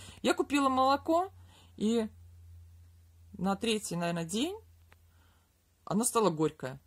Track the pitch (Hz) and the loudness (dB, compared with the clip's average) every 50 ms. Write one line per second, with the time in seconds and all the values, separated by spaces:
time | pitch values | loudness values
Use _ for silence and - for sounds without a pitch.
0 | - - - - - 233 - - 330 - 269 285 277 269 262 254 262 262 277 285 | -20 -20 -12 -4 0 0 2 2 0 0 2 2 2 2 4 4 4 4 4 2
1 | 285 - 320 339 370 381 - - - - - - - - - - - 214 233 233 | 2 2 2 2 2 -2 -8 -18 -20 -20 -20 -20 -20 -18 -8 -2 0 0 2 2
2 | 220 220 - - - - - - - - - - - - - - - - - - | 0 -2 -6 -14 -20 -20 -20 -20 -20 -20 -20 -20 -20 -20 -20 -20 -20 -20 -20 -20
3 | - _ _ - - - - 196 180 190 196 196 - 226 220 214 - - 175 170 | -20 _ _ -20 -20 -18 -10 -4 -2 -2 -2 0 0 -2 -2 -2 -2 -4 -4 -4
4 | 175 170 170 170 165 165 175 220 269 339 392 440 - - - - - - - _ | -2 -2 -2 -4 -4 -4 -2 -2 -2 -2 -4 -8 -14 -20 -20 -20 -20 -20 -20 _
5 | _ _ _ _ _ _ _ _ _ _ _ _ _ _ _ _ - - 156 202 | _ _ _ _ _ _ _ _ _ _ _ _ _ _ _ _ -8 -4 -2 0
6 | 233 - - 233 220 185 165 147 156 151 151 - - 127 131 139 _ | 0 0 2 2 2 2 2 2 0 0 -2 -4 -10 -10 -10 -12 _